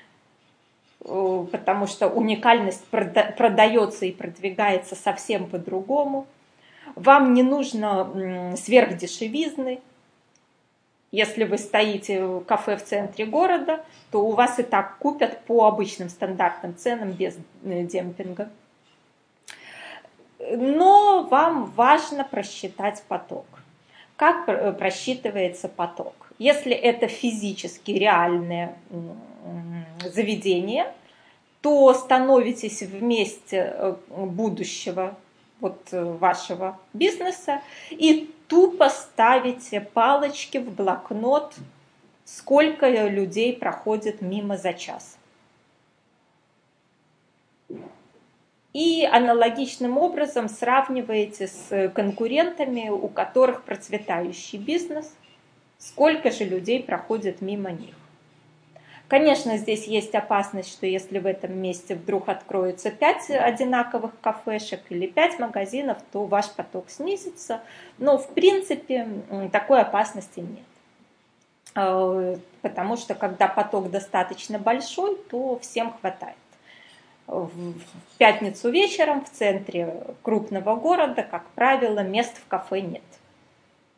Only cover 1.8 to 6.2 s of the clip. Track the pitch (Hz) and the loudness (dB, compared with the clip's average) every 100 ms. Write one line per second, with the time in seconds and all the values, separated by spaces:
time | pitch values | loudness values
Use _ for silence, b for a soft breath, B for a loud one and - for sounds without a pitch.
1.8 | 196 - 202 233 220 214 240 233 196 - | -2 0 0 2 0 2 4 4 2 -4
2.8 | - 220 185 196 208 - 240 202 220 226 | -4 -4 0 2 0 2 2 6 6 6
3.8 | 208 - 185 180 175 175 190 190 208 185 | 2 -2 -8 -6 -14 -8 -8 0 0 0
4.8 | - 185 208 196 - 202 175 180 175 185 | -4 -6 -4 -4 -4 -4 -4 -8 -6 -6
5.8 | 196 285 277 269 | -2 0 0 -2